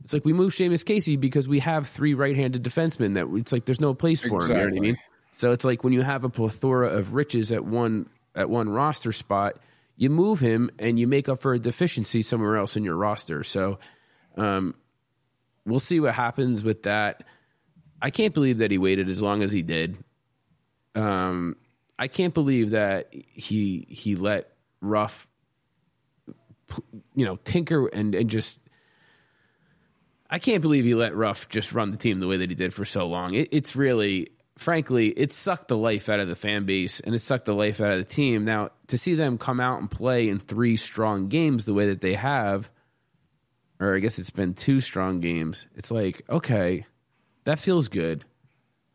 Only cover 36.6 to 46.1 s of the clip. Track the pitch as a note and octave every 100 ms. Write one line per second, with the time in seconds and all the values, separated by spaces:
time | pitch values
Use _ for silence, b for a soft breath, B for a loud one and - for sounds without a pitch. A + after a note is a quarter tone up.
36.6 | G2 F#2+ F#2 - - A2+ - B2+ - G#2
37.6 | G#2 G2+ G#2 F#2+ F#2 - C#3 A2+ G#2+ G#2+
38.6 | G2+ _ - B2+ - D#3+ D3 A#2 - B2
39.6 | B2 B2 G2+ - B2 B2 A2 G2 - G#2+
40.6 | A#2+ A2+ - - A2 G2+ F#2+ D3 D#3+ B2
41.6 | G#2 G2+ G2+ F#2+ A2+ G2+ C3 C#3 G#2 G2
42.6 | G#2+ _ _ _ _ _ _ _ _ _
43.6 | _ - G2 F#2+ G#2+ - F2+ - F#2 F2+
44.6 | - C3+ B2+ G2 F#2 F2+ E2+ E2+ D#2+ -
45.6 | - - - A#2 G2